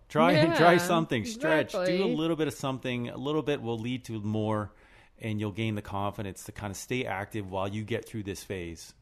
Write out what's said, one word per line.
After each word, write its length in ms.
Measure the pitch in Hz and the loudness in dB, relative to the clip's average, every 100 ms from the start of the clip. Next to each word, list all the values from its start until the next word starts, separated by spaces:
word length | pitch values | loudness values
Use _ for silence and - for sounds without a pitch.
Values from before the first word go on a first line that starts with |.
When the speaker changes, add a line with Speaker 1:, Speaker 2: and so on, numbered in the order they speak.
| - | -2
Speaker 1:
Try, 220 | 147 170 | 4 6
<laughs> 20 | |
Speaker 2:
Yeah, 200 | 185 320 | 6 6
Speaker 1:
try 220 | 330 175 170 | 6 8 6
something, 480 | 175 170 160 123 | 6 2 2 0
stretch, 480 | 101 110 311 156 135 | -2 -2 2 2 2
do 60 | 196 | 0
a 40 | |
Speaker 2:
exactly. 320 | 180 180 202 | 0 2 2
Speaker 1:
little 220 | 151 165 156 | 0 0 0
bit 100 | 151 | -2
of 80 | |
something, 540 | - 139 131 131 123 120 | -2 -4 -4 -2 -4 -4
a 80 | - | -6
little 260 | 131 156 | -2 -2
bit 200 | 143 143 | 0 -2
will 160 | 113 117 | -2 -4
lead 260 | 117 127 | -2 -6
to 160 | - 113 | -6 -6
more, 520 | 104 107 107 107 101 - - - - - | -2 0 2 0 -2 -8 -20 -20 -20 -10
and 220 | 113 107 | -6 -2
you'll 120 | 107 | -2
gain 220 | 104 113 | -2 -2
the 80 | 104 | -2
confidence 640 | - 98 101 98 98 90 | -4 -2 -2 -4 -8 -10
to 80 | - | -14
kinda 220 | - 104 | -10 -8
stay 320 | 95 - 127 117 | -8 -4 -4 -2
active 440 | 95 101 110 95 | -4 -6 -6 -6
while 160 | 95 98 | -4 -4
you 160 | 104 | -4
get 220 | 104 113 | -4 -4
through 200 | - 113 | -6 -8
this 200 | 98 92 | -8 -8
phase. 480 | - 98 85 82 - - | -8 -8 -8 -10 -16 -20